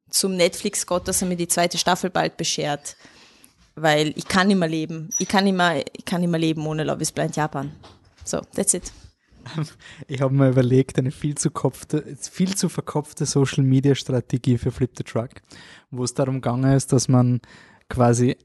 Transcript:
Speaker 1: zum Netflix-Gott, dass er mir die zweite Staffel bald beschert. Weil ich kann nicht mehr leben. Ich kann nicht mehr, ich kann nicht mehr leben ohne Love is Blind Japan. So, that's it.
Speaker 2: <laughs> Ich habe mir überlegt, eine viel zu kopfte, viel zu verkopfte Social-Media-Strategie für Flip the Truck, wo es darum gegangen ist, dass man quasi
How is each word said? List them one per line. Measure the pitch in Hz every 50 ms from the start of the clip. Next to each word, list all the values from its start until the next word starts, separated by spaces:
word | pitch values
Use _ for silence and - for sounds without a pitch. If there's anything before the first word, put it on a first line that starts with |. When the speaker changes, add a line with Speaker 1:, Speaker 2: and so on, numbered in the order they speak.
| _ _
Speaker 1:
zum | - - - 190 190
Netflix-Gott, | 180 170 185 180 - - 208 - - - - 175 180 - 185
dass | 185 -
er | 190 180
mir | 180 170
die | 175 170
zweite | - 175 175 180 - 170
Staffel | - 190 180 - - 180
bald | - 165 160 156 -
beschert. | - 165 - - - 147 147 147 147 - - - _ - - _ - - _ _ _ _ _ _ _ _ _ - 156
Weil | 156 156 151 151 156 151 -
ich | - - -
kann | - 190 185 202
nicht | 202
mehr | 190 170 160
leben. | 160 160 156 156 165 160 156 185 - -
Ich | 190 -
kann | - 196 190
nicht | 202 190 180
mehr, | 175 175 165 143 - - - -
ich | -
kann | - 190 175
nicht | 180 175
mehr | 170 165
leben | 165 160 156 160 151
ohne | 156 156 156 151
Love | 139 143 -
is | 156 -
Blind | - 147 151 156 -
Japan. | 156 151 156 - 143 139 147 151 - - - - _ _ _ _ _ -
So, | - - 165 - - -
that's | - 202 - -
it. | 180 - - - - - - _ _ _ _ _ _ -
Speaker 2:
<laughs> | 131 - 156 151 - - - - - - - 143 -
Ich | 147 127
habe | 139 135 135
mir | 139 139 131
überlegt, | 123 131 127 123 127 131 135 - - -
eine | 131 131
viel | - - - 147 143
zu | - - 156
kopfte, | - - - 135 - - - - - 151 - - 147 - - -
viel | - - 180 190 196
zu | - - 170
verkopfte | - - - - - 151 147 - - - 151
Social-Media-Strategie | - - 143 135 131 - 147 135 131 131 135 131 139 135 - - - 131 123 - - - 123 - 127 123 117
für | - 131
Flip | - - 131 117 - -
the | -
Truck, | - - 113 117 127 - - _ _ - - - - - - _ -
wo | 131 123 123
es | 120 -
darum | - 139 127 131
gegangen | 131 - 123 120 127 131 131
ist, | 135 135 - - 143
dass | 123 - -
man | 131 123 123 123 123 117 - - - - - - _ _ _ -
quasi | - 120 123 120 120 120 123 127 143 -